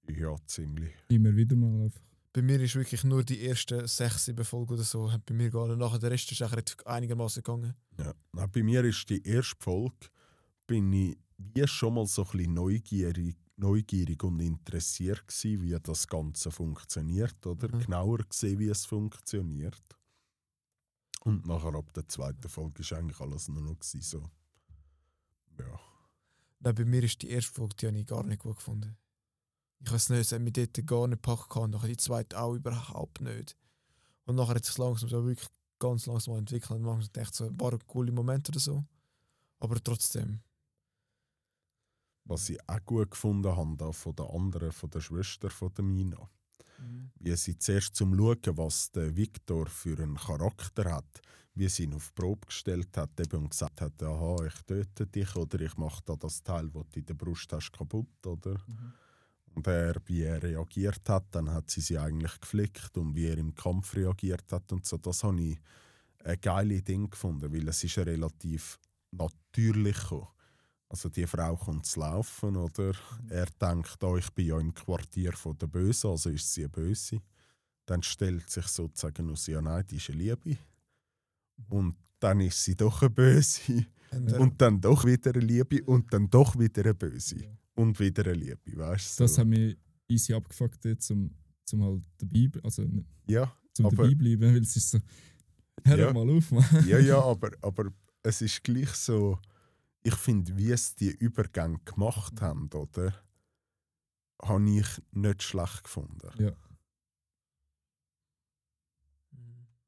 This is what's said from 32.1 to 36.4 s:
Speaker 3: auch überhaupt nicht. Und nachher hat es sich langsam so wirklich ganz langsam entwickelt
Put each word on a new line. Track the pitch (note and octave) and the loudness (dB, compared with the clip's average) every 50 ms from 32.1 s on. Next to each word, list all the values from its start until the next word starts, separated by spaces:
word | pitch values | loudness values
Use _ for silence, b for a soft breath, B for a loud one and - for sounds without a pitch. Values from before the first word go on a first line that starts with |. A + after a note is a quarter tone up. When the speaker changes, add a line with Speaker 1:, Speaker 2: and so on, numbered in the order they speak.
| A#2+ A#2 A2+ - - F#2+ | -2 -2 -4 -6 -6 -4
Speaker 3:
auch | A#2 A#2 A#2+ | -4 -4 -4
überhaupt | A#2+ C#3 B2+ A2+ A#2 B2 B2 - - - - _ - C#3 | -4 -4 -6 -6 -6 -8 -10 -10 -10 -10 -10 _ -10 -10
nicht. | B2 A2+ A2 - - - _ _ _ _ _ _ _ _ _ _ _ _ _ _ | -10 -8 -10 -12 -14 -16 _ _ _ _ _ _ _ _ _ _ _ _ _ _
Und | - B2 | -2 0
nachher | B2+ B2+ A#2 A#2+ | 0 2 2 0
hat | A#2+ A#2+ | 0 0
es | - | -2
sich | - - | -2 -2
langsam | B2+ B2+ B2 A2+ A2+ A#2 | 0 0 0 -2 -2 -2
so | A#2 A#2+ A#2+ | -2 -2 0
wirklich | B2 B2 A#2+ - - _ _ _ _ _ _ | -2 -2 -4 -6 -16 _ _ _ _ _ _
ganz | - B2 B2 A#2 - | -2 0 0 0 -2
langsam | - A#2+ A2+ - - A#2 | -2 -4 -4 -2 -2 -4
entwickelt | A2 | -4